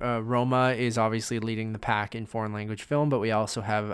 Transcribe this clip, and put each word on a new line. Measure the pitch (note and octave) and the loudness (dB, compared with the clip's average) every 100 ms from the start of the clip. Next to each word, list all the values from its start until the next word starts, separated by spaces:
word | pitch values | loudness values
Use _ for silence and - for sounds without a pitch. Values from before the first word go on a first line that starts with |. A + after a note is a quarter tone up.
uh, | B2 A#2 | -2 -2
Roma | A2+ B2 B2+ B2+ B2+ A#2+ | 0 2 4 4 4 2
is | B2 A2+ | 0 2
obviously | A2 A2 - A#2 | 2 0 -2 -2
leading | A2 A2 A2 | -2 -2 -4
the | G#2+ | -4
pack | - G#2+ G#2 | 0 0 0
in | A2+ G#2+ | -6 -6
foreign | A2+ G#2+ | -4 -4
language | G#2 G#2 G#2+ | -4 -6 -6
film, | - D3 D3 | -2 2 2
but | B2+ | 2
we | A2 | 2
also | G#2+ G#2 A#2 | 2 0 -2
have, | G#2 G#2+ G#2 | 0 0 0